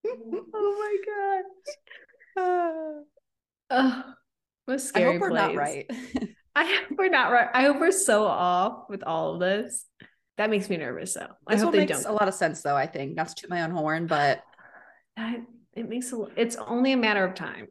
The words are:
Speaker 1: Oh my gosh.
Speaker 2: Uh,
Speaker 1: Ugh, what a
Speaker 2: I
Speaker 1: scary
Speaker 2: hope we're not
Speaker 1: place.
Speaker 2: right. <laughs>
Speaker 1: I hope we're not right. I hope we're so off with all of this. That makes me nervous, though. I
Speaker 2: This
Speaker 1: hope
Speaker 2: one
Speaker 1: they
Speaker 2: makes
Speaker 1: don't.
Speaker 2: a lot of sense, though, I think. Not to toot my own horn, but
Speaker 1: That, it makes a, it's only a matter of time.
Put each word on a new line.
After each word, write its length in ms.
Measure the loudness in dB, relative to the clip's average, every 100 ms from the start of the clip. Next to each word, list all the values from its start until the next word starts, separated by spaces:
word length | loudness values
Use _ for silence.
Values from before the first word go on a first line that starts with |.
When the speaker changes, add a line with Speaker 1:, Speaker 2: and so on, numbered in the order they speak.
| -6
Speaker 1:
Oh 960 | -8 -8 -10 -8 -2 0 0 -2 -2
my 380 | -4 -4 0 -2 -4 -14 -18 -18 _ -20 _ _ _ -2
gosh. 80 |
Speaker 2:
Uh, 580 | 0 2 0 -4 -8 -12 -16 _ _ _ _ _ _
Speaker 1:
Ugh, 340 | 2 2 0 -10 -20 _ _ _ _
what 80 | -6
a 20 |
Speaker 2:
I 40 | -4
Speaker 1:
scary 340 | 0 2 4
Speaker 2:
hope 80 | 4
we're 80 | 0
not 220 | 2 0
Speaker 1:
place. 20 | 0
Speaker 2:
right. 340 | -4 -6 -10
<laughs> 640 | -12 -8 -8 -8 -12 _
Speaker 1:
I 100 | -2
hope 340 | 0 -2 -4 0
we're 100 | 2
not 200 | 4 4
right. 180 | 4 4
I 100 | 4
hope 140 | 4 6
we're 100 | 4
so 320 | 4 4 4 4
off 580 | 2 2 2 0 -4 -12
with 140 | -10
all 300 | -4 -2 -2
of 60 | -2
this. 440 | 0 0 -4 -10 -12 _ -20 _ _ -4
That 120 | 0
makes 200 | 0 0
me 60 | -4
nervous, 380 | -4 -8 -8
though. 140 | -8 -8 -16 0
I 80 |
Speaker 2:
This 60 | 2
Speaker 1:
hope 40 | 4
Speaker 2:
one 40 |
Speaker 1:
they 140 | 4 4
Speaker 2:
makes 160 | 0
Speaker 1:
don't. 80 | 0
Speaker 2:
a 20 |
lot 140 | 2 2
of 60 |
sense, 280 | 2 -2 -2
though, 140 | -2 0
I 100 | 0
think. 280 | -4 -6 -4
Not 120 | -6
to 60 |
toot 160 | -8 -6
my 120 | -4
own 80 | -2
horn, 340 | 0 0 0 0
but 360 | 2 4 2 -4 -20 -20 -20 -20 _ _ -10
Speaker 1:
That, 240 | -6 -6 -10 -20 _
it 140 | -10 -8
makes 240 | -6 -6
a, 140 | -6 -6 -2
it's 200 | -2 -2
only 360 | -4 0 2
a 40 | 4
matter 280 | 2 2
of 100 | 0
time. 320 | -2 -10 -10 -16